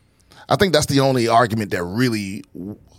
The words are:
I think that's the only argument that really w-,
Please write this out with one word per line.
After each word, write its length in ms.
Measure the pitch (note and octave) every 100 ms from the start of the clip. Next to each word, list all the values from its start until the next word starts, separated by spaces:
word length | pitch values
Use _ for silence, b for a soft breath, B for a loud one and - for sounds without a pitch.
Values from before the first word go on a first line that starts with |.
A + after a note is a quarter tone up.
| _ B B B B
I 80 | C#3
think 160 | G3
that's 120 | D3+ D3
the 140 | C#3
only 280 | C3+ B2+ A2+
argument 440 | A#2 A#2+ A2 G2+
that 120 | F#2+
really 600 | F2 G#2 B2+ A2 G2 G2+ -
w-, 240 | - F#2 G#2 -